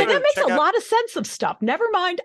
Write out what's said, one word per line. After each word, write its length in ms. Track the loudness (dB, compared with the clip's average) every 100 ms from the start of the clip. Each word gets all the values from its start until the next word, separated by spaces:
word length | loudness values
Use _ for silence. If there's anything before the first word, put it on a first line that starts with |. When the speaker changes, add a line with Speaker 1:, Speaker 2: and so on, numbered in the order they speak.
| 4
Speaker 1:
gotta 60 |
Speaker 2:
that 80 | 4
makes 120 | 2
Speaker 1:
check 140 | 2 2
Speaker 2:
a 40 |
Speaker 1:
out 60 | 2
Speaker 2:
lot 180 | 2 0
of 60 |
sense 320 | 0 0 0
of 100 | -6 -8
stuff. 320 | -4 -6 -2
Never 220 | -2 0 0
mind. 280 | 0 0 -2